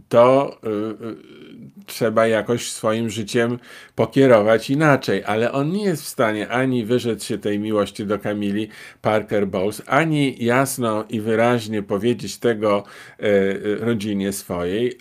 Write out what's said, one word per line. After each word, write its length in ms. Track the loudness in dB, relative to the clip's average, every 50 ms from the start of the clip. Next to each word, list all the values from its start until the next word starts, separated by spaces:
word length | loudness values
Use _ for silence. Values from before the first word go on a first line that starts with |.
| -6 2
to, 480 | 4 6 6 8 6 4 2 0 -6 -10 -6
e, 40 | -6
e, 760 | -4 -4 -4 -6 -8 -10 -12 -12 -12 -14 -18 -20 -20 -20 -20 -20 -20 -20 -20 -20 -20 -20 -18
trzeba 420 | -12 -6 -2 -2 0 2 2 2
jakoś 400 | 4 2 0 0 0 -2 -2 -4
w 40 | -8
swoim 380 | -8 -4 -2 -2 0 0 -2 -4
życiem 500 | -6 -6 -6 -2 0 0 0 0 -2 -6 -10 -16 -20 -20 -20 -10 -2
pokierować 720 | -2 -2 0 4 4 6 8 8 8 6 6 4 2 2 0
inaczej, 540 | 0 2 4 4 4 4 2 0 -2 -2 -2
ale 280 | -2 -2 0 0 -2
on 200 | -2 -2 -2 -2
nie 120 | -2 -2 -2
jest 200 | -2 -4 -4 -6
w 40 |
stanie 420 | -8 -2 -2 0 0 0 -2 -4 -2
ani 360 | -2 -2 0 0 0 -2 -2
wyrzec 380 | 0 0 0 0 -2 -4 -4 -6
się 140 | -8 -6
tej 220 | -4 -4 -4 -4 -2
miłości 460 | -2 -2 0 0 0 -2 -4 -8 -4
do 140 | -4 -4 -4
Camili 480 | -4 -4 -4 -2 -2 -2 -2 -4 -4 -6 -10 -18 -20 -20 -12 _
Parker 460 | -2 0 0 0 0 0 -2 -2 -2
Bowles, 340 | 0 -2 -2 -2 -2 -4 -6 -6
ani 600 | -2 0 0 2 2 0 0 0 0 -2 -2 0
jasno 600 | 2 2 2 2 0 -2 -4 -2 -2 -2 -2 -4 -4
i 120 | -6 -4
wyraźnie 600 | -2 0 2 2 2 2 2 0 -2 -4 -6 -6 -4
powiedzieć 540 | -4 -4 0 0 0 -2 -2 -4 -12 -8
tego, 460 | -2 0 0 0 0 0 0 0 0 -2 -6 -18 -20 -20 -20 -10 -4
e, 40 | 0
e, 520 | 2 4 4 4 2 -2 -2 -2 -4 -4
rodzinie 560 | -2 -2 -2 -2 -2 -2 -4 -4 -2 -2 -4
swojej, 640 | -4 -6 -8 -6 -6 -4 -2 -2 -2 -2 -2 -4 -4 -6